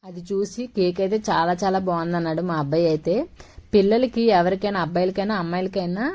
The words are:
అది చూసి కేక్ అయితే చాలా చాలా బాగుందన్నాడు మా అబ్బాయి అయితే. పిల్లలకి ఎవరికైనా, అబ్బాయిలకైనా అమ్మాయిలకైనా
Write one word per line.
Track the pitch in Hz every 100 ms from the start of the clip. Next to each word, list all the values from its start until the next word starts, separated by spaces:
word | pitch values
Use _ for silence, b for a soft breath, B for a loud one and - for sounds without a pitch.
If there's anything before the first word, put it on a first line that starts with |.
అది | 190 180 175
చూసి | 196 202 - 247 -
కేక్ | 180 180 190
అయితే | 220 214
చాలా | 165 165 180
చాలా | 196 190 185
బాగుందన్నాడు | 170 165 175 165 160 180
మా | 160 147
అబ్బాయి | 156 170
అయితే. | 156 156 196 339 - B B - 208
పిల్లలకి | 196 220 254 233 233 190
ఎవరికైనా, | 175 190 208 202 165
అబ్బాయిలకైనా | 175 185 190 196 214
అమ్మాయిలకైనా | 170 175 185 196 175 180 262